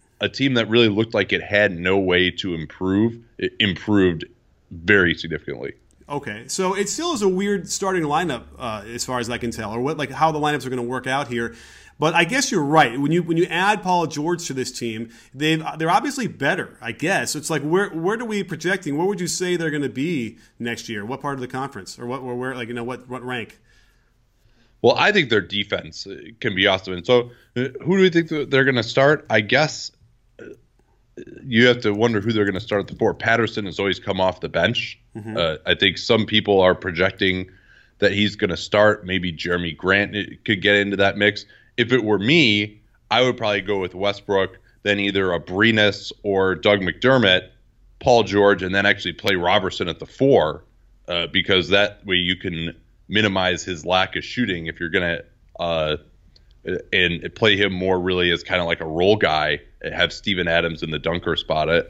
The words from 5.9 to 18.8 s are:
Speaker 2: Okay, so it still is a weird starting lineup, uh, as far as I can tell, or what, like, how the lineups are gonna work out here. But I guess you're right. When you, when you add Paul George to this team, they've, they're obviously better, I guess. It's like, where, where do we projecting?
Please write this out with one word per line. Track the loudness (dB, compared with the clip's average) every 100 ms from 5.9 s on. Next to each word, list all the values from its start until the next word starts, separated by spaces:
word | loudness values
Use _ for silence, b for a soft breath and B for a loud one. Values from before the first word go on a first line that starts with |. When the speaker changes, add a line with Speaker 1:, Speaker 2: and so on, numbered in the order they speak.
| _ -12
Speaker 2:
Okay, | -10 -10 -12 -8
so | -4 -2 -2
it | -4
still | -4 -4
is | 0
a | 0
weird | 0 0 -2 -4
starting | -4 -2 -2
lineup, | 0 0 -2 -6 -10 -12
uh, | -10 -10 -10
as | -10 -6
far | -4
as | -4
I | -6
can | -6
tell, | -6 -6
or | -4
what, | -4 -4
like, | -6
how | 0 0
the | 0
lineups | -2 -2 -4
are |
gonna | -6
work | -6 -6 -4
out | -4 -4
here. | -4 -6 B B B B -2
But | 2
I | 4
guess | 2 0 0
you're | 0
right. | 4 4 4 2
When | 0
you, | 0
when | 0 0
you | 0
add | 0 0 0
Paul | 0 0 0
George | -4 -4 -4 -6
to |
this | -6 -6
team, | -6 -8 -8 -10 B B
they've, | -2 0 0 -2 -4
they're | 2
obviously | 2 0 -4 -6
better, | -2 -2 -2 -6 -10
I | -10
guess. | -4 -2 -2 -2 -6
It's | -4
like, | -4
where, | 0 0 0
where | -2 -4 -4
do | -4
we | -4
projecting? | -4 -6 -4 -4